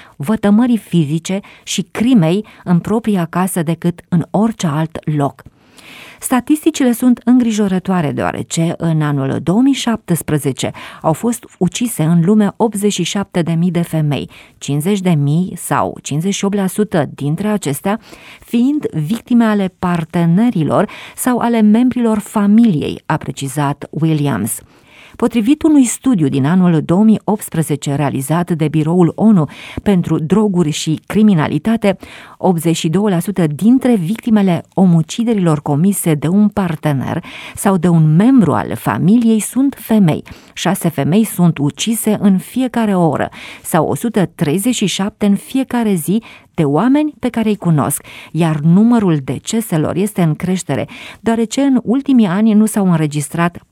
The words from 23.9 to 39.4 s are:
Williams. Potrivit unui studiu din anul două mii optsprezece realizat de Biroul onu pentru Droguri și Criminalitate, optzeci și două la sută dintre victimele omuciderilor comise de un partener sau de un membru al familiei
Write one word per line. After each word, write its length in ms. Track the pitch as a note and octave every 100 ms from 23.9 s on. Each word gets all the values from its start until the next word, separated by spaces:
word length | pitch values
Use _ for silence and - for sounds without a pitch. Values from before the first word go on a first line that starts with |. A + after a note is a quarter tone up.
Williams. 680 | - D#3+ D#3 C#3+ A2+ G#2 - - _ _ - - -
Potrivit 460 | A#3 A#3 G#3+ D4+
unui 220 | D#4+ D4
studiu 440 | A#3+ - C4+ G#3 C#3
din 180 | C#3 C3+
anul 340 | F#3 F3+ D#3+
două 220 | C#3 F3
mii 180 | A3 G#3
optsprezece 680 | - G#3+ - E3 D3+ D3 D3+
realizat 560 | C#3 C#3+ B2+ C3+ E3 F3
de 180 | D#3+ D#3
Biroul 440 | D#3 D3+ F3+ E3
onu 340 | - G#3+ G3 D3 - - -
pentru 360 | G#3 F#3 D#3 D#3+
Droguri 520 | D3+ G#3 G#3+ F3 D#3+
și 300 | D#3 E3 D3+ -
Criminalitate, 920 | F#3+ G#3+ E3+ C#3+ D3+ A3 A3+ G3+ F3+ - - - -
optzeci 380 | - E3 E3 D#3+
și 120 | E3+
două 200 | F#3 G#3+
la 100 | E3+
sută 280 | G#3 F#3+ D#3+
dintre 480 | C#3+ G#3+ B3+ B3+
victimele 680 | A3+ D#3+ A3+ A#3+ G#3+ G3 E3+ -
omuciderilor 880 | - F#3 E3 D#3 - A#3 G#3 E3+ D3
comise 520 | - C#3+ F#3+ F#3+ F3
de 140 | D3 D3
un 200 | G3 G#3
partener 760 | G#3 F3+ D#3 D3+ C3+ A2+ A2+ - - -
sau 220 | - G3+ F#3+
de 120 | F3+
un 280 | E3 D#3 D#3+
membru 360 | A#3 C4+ D#3
al 220 | A2 C#2
familiei 640 | A2+ - A2 D3+ A#3+ A3+ A3